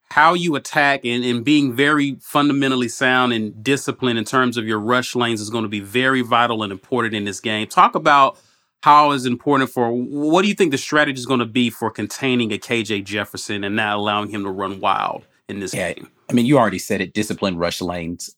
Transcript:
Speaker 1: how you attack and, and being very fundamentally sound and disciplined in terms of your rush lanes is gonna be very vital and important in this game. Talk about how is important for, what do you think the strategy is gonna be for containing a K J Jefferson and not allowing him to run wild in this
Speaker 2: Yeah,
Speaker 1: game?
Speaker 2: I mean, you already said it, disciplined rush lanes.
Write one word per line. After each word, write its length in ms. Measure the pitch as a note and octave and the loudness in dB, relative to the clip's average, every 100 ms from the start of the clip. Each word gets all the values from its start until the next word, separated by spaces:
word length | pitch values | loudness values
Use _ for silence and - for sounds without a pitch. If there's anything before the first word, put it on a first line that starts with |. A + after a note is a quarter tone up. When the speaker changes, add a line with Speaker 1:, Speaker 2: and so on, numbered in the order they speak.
| - | -2
Speaker 1:
how 240 | D3 D#3+ | 4 4
you 200 | F3+ E3+ | 4 0
attack 500 | C#3 - D#3 C#3+ C#3 | -2 -2 2 2 2
and, 200 | A#2+ A#2+ | -2 -2
and 200 | B2 A#2+ | -2 -2
being 300 | C3 D3+ C#3 | 2 2 2
very 420 | A#2 C#3+ D3+ C#3 A#2 | 2 2 2 0 -6
fundamentally 680 | - D3 C#3+ C#3 C#3 C3 A#2+ | -4 0 2 2 0 0 -2
sound 440 | - B2+ B2+ B2 | 0 2 4 4
and 320 | A2+ G#2+ A2 | 0 -4 -4
disciplined 520 | C3+ C#3 - - B2+ A#2 | -2 0 -2 -4 -2 -2
in 80 | |
terms 320 | A2 C3 B2 A#2 | 0 2 2 0
of 80 | |
your 140 | A2 G#2+ | -4 -2
rush 380 | A2 B2 B2 B2 | 0 0 0 -2
lanes 240 | A#2 A2 | -2 -2
is 100 | G#2 | -4
gonna 160 | A#2 A2 | -4 -4
be 140 | G#2 | -6
very 400 | G2 B2 C3 C3 | -4 0 2 0
vital 420 | A#2 A#2+ A#2+ A2 | 2 2 2 0
and 80 | G#2 | -6
important 440 | F#2+ - B2 A2+ | -8 -4 -2 -2
in 100 | G#2+ | -4
this 160 | G2+ F#2 | -6 -6
game. 260 | A2+ G#2+ G#2+ | -4 -4 0
Talk 300 | F#3 A3 F3+ | 4 4 4
about 420 | D3+ C#3+ C3+ - _ _ _ _ | 4 6 4 0 _ _ _ _
how 260 | D3+ D3 D3 | 6 6 6
is 160 | C#3 B2+ | 2 -2
important 440 | B2 D3 C#3 B2+ | -2 0 0 0
for, 200 | B2+ A#2 | -2 -2
what 520 | A#2+ B2 C#3+ D3+ F3+ | -2 -6 -4 2 2
do 60 | G#3 | 2
you 60 | |
think 160 | F#3+ E3+ | 2 0
the 80 | C3+ | 0
strategy 400 | - D3+ D3 C3 | 0 2 2 -2
is 80 | B2 | -2
gonna 200 | B2 A2+ | -2 0
be 220 | B2 A#2+ | 0 0
for 220 | - A2 | -2 -6
containing 600 | - G#2+ - C3+ B2 A2 | -4 -8 -4 -2 0 -2
a 60 | G#2 | -4
K 260 | - A#2 | -4 -4
J 160 | G#2+ G2+ | -2 -4
Jefferson 640 | G2 G#2 G2+ F#2 - G#2 | -4 -6 -6 -10 -8 -6
and 100 | G2+ | -4
not 220 | A2 G#2+ G#2 | -2 -2 -2
allowing 320 | G#2 G#2 G2+ | -2 -2 -4
him 160 | G#2 | -8
to 60 | G2 | -6
run 280 | F#2+ G2 G2 | -6 -6 -4
wild 480 | G2+ G2+ F#2 - - _ - | -2 0 -2 -6 -14 _ -14
in 100 | G2+ | -10
this 160 | F#2+ | -8
Speaker 2:
Yeah, 200 | G2+ F2 | -6 -6
Speaker 1:
game? 140 | - - _ - | -8 -14 _ -2
Speaker 2:
I 20 | |
mean, 140 | A#2+ A#2+ | 0 4
you 120 | C#3 | 4
already 200 | G#2+ F#2+ | 4 0
said 220 | - F#2+ | -4 -4
it, 120 | F#2 | -4
disciplined 460 | G#2 G#2+ G2 G2+ E2+ | -4 -4 -4 -4 -2
rush 220 | F2 - | -4 -4
lanes. 500 | F2+ F2 E2+ F2+ - | -6 -6 -8 -10 -14